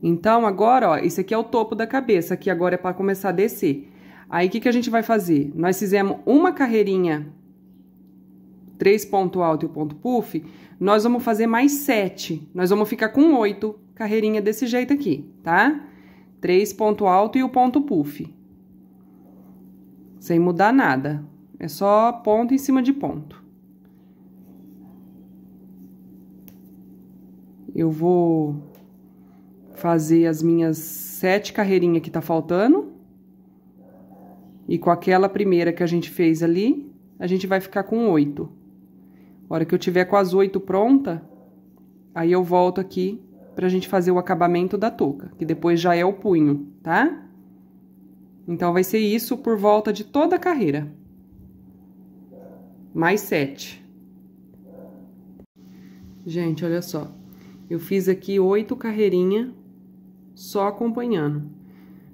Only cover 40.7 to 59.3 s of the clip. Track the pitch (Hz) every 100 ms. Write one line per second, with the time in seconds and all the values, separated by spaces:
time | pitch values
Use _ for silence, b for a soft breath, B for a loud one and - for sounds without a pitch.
40.7 | 185 226 269 269 165 - - - - -
41.7 | _ - - - - 165 180 175 180 180
42.7 | 185 190 - 185 220 - - - - 185
43.7 | 185 180 196 180 180 175 180 175 175 185
44.7 | 208 214 226 165 139 - - 160 160 170
45.7 | 170 175 170 175 196 220 175 151 143 -
46.7 | - 165 175 277 370 - - - - -
47.7 | - - - - - - - - 170 175
48.7 | 175 185 220 214 220 226 240 233 220 202
49.7 | 208 214 208 214 285 330 349 359 320 180
50.7 | 143 147 - - - - - - - -
51.7 | - - - - - - - - - -
52.7 | - - 160 165 294 - 180 139 - -
53.7 | - - - - - - - - - -
54.7 | - - - - - - - - _ B
55.7 | B B B B - - 165 170 151 170
56.7 | 170 175 156 147 - - B B B -
57.7 | 170 160 196 185 185 - 196 185 202 220
58.7 | 247 226 214 208 180 180